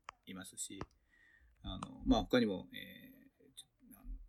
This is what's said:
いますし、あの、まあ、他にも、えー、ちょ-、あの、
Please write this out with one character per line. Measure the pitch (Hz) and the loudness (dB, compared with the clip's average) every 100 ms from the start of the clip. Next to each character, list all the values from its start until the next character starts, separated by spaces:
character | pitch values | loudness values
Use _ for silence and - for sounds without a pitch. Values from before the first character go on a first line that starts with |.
| - - - | -18 -16 -12
い | |
ま | - 90 | -12 -12
す | - | -10
し、 | - 98 - _ _ _ - - - _ | -10 -8 -10 _ _ _ -20 -20 -20 _
あ | - 95 | -8 -8
の、 | - - - | -8 -2 4
ま | 117 | 6
あ、 | |
他 | - 123 | 8 6
に | 110 | 6
も、 | 90 - | 2 -4
え | - - - - - - | -12 -14 -14 -18 -20 -20
ー、 | _ - - | _ -20 -20
ち | |
ょ-、 | - _ 247 - | -20 _ -20 -14
あ | |
の、 | - - | -8 -8